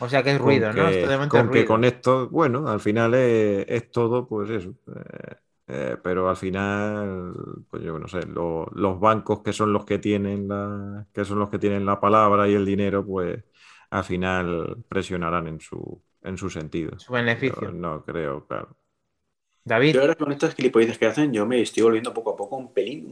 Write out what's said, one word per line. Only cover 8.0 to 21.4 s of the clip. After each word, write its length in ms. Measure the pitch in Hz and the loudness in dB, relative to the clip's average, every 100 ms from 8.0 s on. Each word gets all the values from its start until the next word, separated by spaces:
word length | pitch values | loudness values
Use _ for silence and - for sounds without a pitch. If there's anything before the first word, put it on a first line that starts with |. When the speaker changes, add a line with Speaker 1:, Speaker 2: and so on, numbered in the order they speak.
| 80 | -8
Speaker 2:
sé, 200 | 90 80 | -8 -6
lo, 400 | 80 85 80 80 | -4 -4 -4 -6
los 260 | 80 101 92 | -2 -2 2
bancos 400 | 107 110 - 104 | 2 4 0 -2
que 100 | - | -2
son 180 | 98 107 | 0 2
los 140 | 101 - | 0 0
que 120 | 101 | -2
tienen 480 | 107 101 101 101 98 | 0 0 0 -4 -4
la, 600 | 101 101 101 101 101 104 | -6 -6 -8 -10 -12 -10
que 140 | - | -6
son 140 | 101 104 | -4 -2
los 100 | 101 | -2
que 100 | 101 | 0
tienen 280 | 101 101 98 | 0 0 0
la 120 | 101 | 2
palabra 460 | 101 110 107 101 101 | 4 6 6 4 4
y 60 | |
el 140 | 104 98 | 2 2
dinero, 360 | 98 101 98 101 | 0 0 0 -2
pues 360 | 95 87 87 - _ - - - | -4 -4 -6 -12 _ -20 -20 -6
al 160 | 98 | -4
final 720 | 90 90 92 92 87 85 82 - - | -2 -2 -2 -2 -2 -4 -6 -10 -6
presionarán 580 | 95 90 90 85 87 82 | -6 -4 -4 -2 -2 -4
en 120 | 78 | -10
su, 420 | - - 50 - _ _ | -12 -14 -12 -14 _ _
en 140 | - 92 | -12 -8
su 140 | 95 | -8
sentido. 480 | 82 78 87 78 98 | -8 -8 -6 -6 -10
Speaker 1:
Su 160 | - | -6
beneficio. 480 | 123 120 117 135 - | -2 0 0 -2 -4
Speaker 2:
Yo 100 | 101 | -8
no 320 | 85 87 76 | -6 -6 -6
creo, 400 | - 80 73 69 - | -8 -6 -4 -6 -8
claro. 300 | 57 - _ _ _ _ _ _ _ _ _ | -10 -10 _ _ _ _ _ _ _ _ _
Speaker 1:
David. 300 | - 117 143 | 0 4 6
Speaker 3:
Yo 80 | 131 | 6
ahora 120 | 143 160 | 4 2
con 140 | 147 | -2
estas 220 | 139 160 | 0 -2
gilipolleces 440 | - 127 113 113 110 | 0 2 4 2 2
que 80 | 113 | 0
hacen, 260 | 127 151 | 2 2
yo 140 | 110 | 2